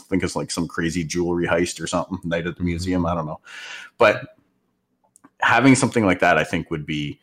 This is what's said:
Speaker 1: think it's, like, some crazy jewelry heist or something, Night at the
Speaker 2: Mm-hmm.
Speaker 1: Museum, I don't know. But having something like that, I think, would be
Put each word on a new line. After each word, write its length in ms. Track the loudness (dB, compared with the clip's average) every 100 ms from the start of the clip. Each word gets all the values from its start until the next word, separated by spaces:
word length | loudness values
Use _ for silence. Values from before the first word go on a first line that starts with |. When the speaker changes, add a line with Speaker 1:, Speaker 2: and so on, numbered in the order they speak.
| -2
Speaker 1:
think 160 | -2
it's, 100 | -2
like, 160 | -4 -6
some 160 | -6 -6
crazy 380 | -4 -4 -2
jewelry 420 | -4 -4 -2 -2 0
heist 340 | 0 0 -4
or 60 | -6
something, 320 | -6 -6 -10
Night 240 | -6 -6 -6
at 80 | -6
the 60 |
Speaker 2:
Mm-hmm. 20 |
Speaker 1:
Museum, 420 | -4 -4 -2 -2 -2
I 80 |
don't 120 | -4 -6
know. 140 | -12 -16 -20 -18 -18 -12 2
But 380 | 4 4 -4 _ _ _ _ _ _ _ _ _ -20 -4
having 340 | 2 6 6 6
something 280 | 4 2
like 140 | 2 4
that, 200 | 4 4
I 40 |
think, 300 | 2 -2 -4
would 120 | -6
be 360 | -4 -6 -6 -8